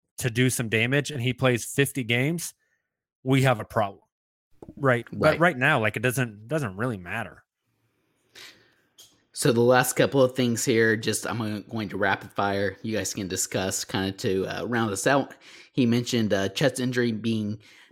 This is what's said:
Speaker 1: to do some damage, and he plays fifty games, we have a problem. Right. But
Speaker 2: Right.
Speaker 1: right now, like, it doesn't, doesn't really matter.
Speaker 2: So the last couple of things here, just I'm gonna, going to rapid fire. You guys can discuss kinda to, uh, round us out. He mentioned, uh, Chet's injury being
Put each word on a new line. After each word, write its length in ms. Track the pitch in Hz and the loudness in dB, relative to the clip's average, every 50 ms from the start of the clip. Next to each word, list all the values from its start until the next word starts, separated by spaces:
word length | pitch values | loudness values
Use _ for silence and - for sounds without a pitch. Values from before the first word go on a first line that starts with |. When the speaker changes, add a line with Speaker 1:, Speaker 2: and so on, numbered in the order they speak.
| _ _ _ - | _ _ _ -6
Speaker 1:
to 120 | - 127 | -6 -2
do 180 | 110 117 127 127 | 0 2 2 2
some 200 | - - 123 110 | 0 -2 -2 -2
damage, 420 | 104 110 113 120 135 143 135 - | 0 0 0 2 0 0 -2 -2
and 100 | 151 131 | -6 -4
he 120 | 117 127 123 | -4 -4 -2
plays 320 | - 135 127 123 113 - | 0 2 2 2 0 -2
fifty 400 | - - - 139 135 - 139 123 | -2 -2 0 0 0 -2 -4 -4
games, 500 | 107 120 120 131 147 170 170 - - - _ _ _ _ _ _ _ _ _ _ _ _ _ - | 0 0 0 0 0 -2 -4 -6 -10 -12 _ _ _ _ _ _ _ _ _ _ _ _ _ -2
we 180 | 131 135 135 131 | 2 2 4 4
have 180 | 135 123 110 | 4 2 0
a 40 | 104 | -2
problem. 360 | - - 117 107 98 98 - _ _ _ _ _ _ _ _ _ _ _ _ - - - | -4 -2 -2 -2 -2 -4 -10 _ _ _ _ _ _ _ _ _ _ _ _ -20 -20 -8
Right. 300 | - 139 131 123 117 117 - | -2 0 2 2 2 0 -6
But 220 | - - - 156 151 | -4 0 2 2 4
Speaker 2:
Right. 80 | - | 4
Speaker 1:
right 180 | 165 180 160 127 | 2 2 2 2
now, 220 | 127 147 156 127 | 2 2 4 4
like, 160 | 110 107 - | 2 0 0
it 60 | - 110 | 0 0
doesn't, 460 | 127 117 135 127 117 104 101 107 120 | 0 0 0 -2 -4 -6 -10 -10 -6
doesn't 280 | 147 160 143 104 92 | -4 -4 -4 -4 -4
really 200 | 95 117 131 113 | -4 -4 -4 -4
matter. 460 | 95 87 87 98 113 107 87 - - _ _ _ _ _ _ _ _ _ _ _ _ _ _ _ _ _ _ _ - - - - _ _ _ _ _ _ _ _ - - - _ _ _ _ - | -6 -8 -8 -8 -8 -8 -8 -12 -18 _ _ _ _ _ _ _ _ _ _ _ _ _ _ _ _ _ _ _ -20 -20 -20 -20 _ _ _ _ _ _ _ _ -20 -20 -20 _ _ _ _ -6
Speaker 2:
So 200 | - - 147 117 | 0 0 2 4
the 80 | 117 | 4
last 340 | 120 123 127 123 127 - - | 6 6 6 6 4 2 2
couple 280 | - 135 - - 139 131 | 2 2 2 4 4 4
of 140 | 127 127 | 4 2
things 280 | - 127 120 117 110 - | 2 0 0 0 0 0
here, 320 | 139 117 113 113 110 110 | 2 2 4 4 4 2
just 300 | 110 110 113 107 - - | 2 0 -2 -4 -4 -4
I'm 120 | - 98 117 | -6 -6 -4
gonna, 220 | 113 107 107 104 - | -4 -4 -6 -8 -8
going 260 | - 110 113 107 92 | -8 -8 -6 -6 -6
to 60 | - | -4
rapid 340 | 95 101 95 98 - - 101 - | -2 0 0 0 0 -4 -6 -4
fire. 440 | - 101 101 98 98 101 98 92 - - | -2 -2 0 0 0 -2 -2 -4 -6 -6
You 140 | 113 107 | -6 -4
guys 160 | 104 92 - - | -4 -4 -4 -6
can 160 | - 101 87 | -6 -6 -6
discuss 560 | 92 90 - - - 107 95 95 92 - - | -4 -4 -4 -4 -2 -2 -2 -2 -4 -4 -6
kinda 280 | - - 104 95 95 95 | -4 -4 -2 -2 -2 -4
to, 340 | - - 110 95 95 92 | -2 -2 -2 0 0 -2
uh, 180 | 87 95 95 85 | -2 -4 -6 -6
round 260 | 104 123 117 113 110 101 | -4 -2 0 0 0 -2
us 140 | 98 - | 0 2
out. 280 | 139 135 143 135 - - - - - - - - _ _ | 2 2 2 2 -2 -8 -18 -20 -20 -20 -20 -20 _ _
He 120 | - 127 | 0 2
mentioned, 480 | 117 117 120 120 - - 120 110 101 101 | 2 2 2 0 0 0 0 0 2 2
uh, 160 | 98 98 98 | 0 0 -2
Chet's 300 | - - 160 135 - - | 0 0 0 0 0 0
injury 320 | 127 127 123 123 120 120 113 | -2 -2 0 0 0 0 -2
being 460 | 104 107 113 113 110 107 104 104 - - - - - - _ | -2 -2 -2 -2 -2 -2 -4 -6 -8 -12 -18 -20 -20 -20 _